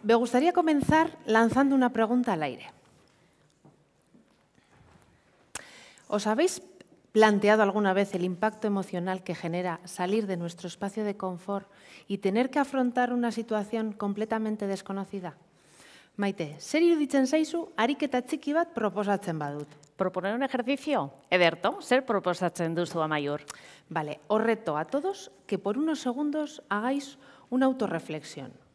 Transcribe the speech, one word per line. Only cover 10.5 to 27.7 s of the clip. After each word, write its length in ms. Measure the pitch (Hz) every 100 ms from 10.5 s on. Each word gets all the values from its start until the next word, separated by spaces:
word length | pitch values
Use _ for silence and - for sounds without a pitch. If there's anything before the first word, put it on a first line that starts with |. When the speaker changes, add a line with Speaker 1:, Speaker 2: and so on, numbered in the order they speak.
| 170 180
Speaker 1:
espacio 340 | - 202 202
de 140 | 208 202
confort 520 | 185 175 - 202 196 - - - -
y 120 | 196
tener 300 | 196 208 254
que 100 | 294
afrontar 520 | 277 269 247 240 247
una 220 | 240 240
situación 580 | 226 226 214 208 226 220
completamente 760 | 208 202 202 214 220 220 214 202
desconocida? 680 | 196 - 196 196 196 180 143 _ _ _ - - - _ -
Maite, 380 | 202 190 156 147
zer 240 | - 302
iruditzen 400 | 339 330 285 277 262
zaizu 440 | 311 311 339 - -
ariketa 400 | 240 285 302 254
txiki 300 | 247 311 -
bat 200 | 302 339 285
proposatzen 640 | 214 180 202 202 196 156
badut? 320 | 147 147 147 - - -
Speaker 2:
Proponer 380 | 277 269 185 226
un 80 |
ejercicio? 680 | 269 254 233 277 - 262 139 - _
Ederto, 480 | 180 170 165 226 392
zer 220 | - 254 262
proposatzen 680 | 208 180 175 180 - 165 165
duzu, 240 | 170 170
Amaiur? 440 | 156 151 143 147 - - - - _
Speaker 1:
Vale, 300 | 160 151 147 -
os 140 | 214
reto 360 | 226 220 220 151
a 80 | 165
todos 460 | 277 349 392 - - -
que 100 | 190
por 200 | 196 220
unos 240 | 320 302
segundos 640 | 247 247 302 302 294 - -
hagáis 480 | 202 233 277 277 - - - _
una 180 | 254
autorreflexión 840 | 262